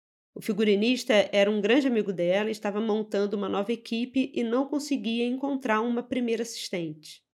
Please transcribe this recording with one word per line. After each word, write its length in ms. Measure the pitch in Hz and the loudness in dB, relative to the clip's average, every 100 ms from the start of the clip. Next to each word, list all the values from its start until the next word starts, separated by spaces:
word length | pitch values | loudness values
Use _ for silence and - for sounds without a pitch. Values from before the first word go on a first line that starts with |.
| _ _ _ | _ _ _
O 80 | - | -14
figurinista 880 | - 196 214 202 226 247 - 214 - | -6 0 2 4 4 0 2 4 4
era 180 | 202 202 | 4 4
um 100 | 214 | 2
grande 280 | 202 262 269 | 4 4 4
amigo 240 | 226 202 | 0 0
dela 380 | 175 175 196 214 | 0 2 2 0
e 20 | |
estava 280 | 214 208 202 | -4 -4 -2
montando 560 | 226 214 214 202 202 202 | 0 0 0 0 0 -2
uma 120 | 190 | -2
nova 240 | 196 202 | -2 -2
equipe 580 | 233 - 226 247 262 262 | -4 -4 -4 -2 -2 -2
e 120 | - | -2
não 220 | 233 247 277 | 0 0 0
conseguia 600 | 294 285 262 202 233 240 | -2 -2 -2 -2 -2 -2
encontrar 540 | 254 277 269 240 214 | -2 -2 -4 0 0
uma 240 | 240 240 | 0 -2
primeira 380 | 240 262 240 226 | -2 -2 -2 -2
assistente. 840 | 226 - - 185 165 156 - - _ | -4 -8 -6 -6 -6 -8 -16 -20 _